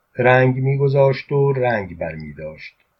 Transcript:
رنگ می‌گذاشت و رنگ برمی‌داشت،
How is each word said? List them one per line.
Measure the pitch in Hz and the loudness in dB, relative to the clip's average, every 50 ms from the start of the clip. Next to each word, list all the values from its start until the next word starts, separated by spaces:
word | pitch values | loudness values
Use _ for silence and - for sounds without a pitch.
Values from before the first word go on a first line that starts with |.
| _ _ _ - | _ _ _ 0
رنگ | 120 123 127 127 131 131 131 | 2 4 4 6 4 2 2
می‌گذاشت | 135 131 135 143 139 143 135 135 139 139 135 131 - - - | 0 -2 -2 0 0 0 2 2 4 2 2 2 -2 -6 -4
و | 143 143 139 139 | -2 0 2 0
رنگ | 135 131 123 120 117 104 95 87 85 80 | 0 0 -2 -2 -2 -2 -4 -8 -8 -8
برمی‌داشت، | 87 80 80 78 78 76 71 71 78 78 78 - - - - _ _ _ _ | -8 -8 -8 -10 -14 -14 -14 -14 -14 -14 -14 -16 -20 -20 -20 _ _ _ _